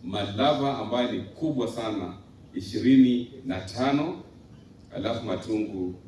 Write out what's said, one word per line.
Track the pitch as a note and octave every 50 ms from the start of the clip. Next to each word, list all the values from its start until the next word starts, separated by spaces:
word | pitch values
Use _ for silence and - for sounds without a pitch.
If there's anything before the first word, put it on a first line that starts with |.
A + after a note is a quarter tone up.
| -
Malava | F2 G2 G#2 G2+ G2 G2+ A#2 B2+ D3 D3 C3+ C#3 C#3 C3+
ambayo | - G#2+ G#2+ A#2+ A#2+ B2 A#2
ni | A2 F#2
kubwa | - - - - D#3+ D3+ C3+ B2+ A#2
sana | A2 A2+ A#2+ A2+ A2 G#2+ G2 F#2 F2 F2+ - - - - - - - -
ishirini | - G#2 G2+ A2 G#2+ G#2+ B2+ C3+ C3 B2+ B2 A#2+ B2 A#2+ - - - -
na | F2+ - F#2
tano, | - - - A#2+ C3 C#3 C#3 D3 D3+ E3+ F#3 - - - - - - - - - - - - - - - -
alafu | - C#3 - A#2 A2+ -
Matungu | G#2 F#2 F#2 - A2+ A2 G#2+ G#2+ G2+ G2+ F#2 F#2 F2+ F#2 - -